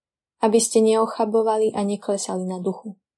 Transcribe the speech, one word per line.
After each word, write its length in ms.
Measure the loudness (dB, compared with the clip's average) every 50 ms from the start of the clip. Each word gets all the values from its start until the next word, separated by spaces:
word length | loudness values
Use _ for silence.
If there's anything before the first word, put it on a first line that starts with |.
| _ _ _ _ _ _ _ _ 2
aby 160 | 2 4 2
ste 240 | 2 2 2 4 4
neochabovali 880 | 4 4 2 2 0 -2 -2 -2 0 2 2 2 2 2 2 0 0
a 160 | 0 -2 -2
neklesali 560 | -4 -4 -4 -4 -4 -4 -4 -4 -6 -6 -6 -6
na 160 | -6 -8 -6
duchu. 400 | -6 -6 -6 -6 -10 -16 -18 -18 _ _ _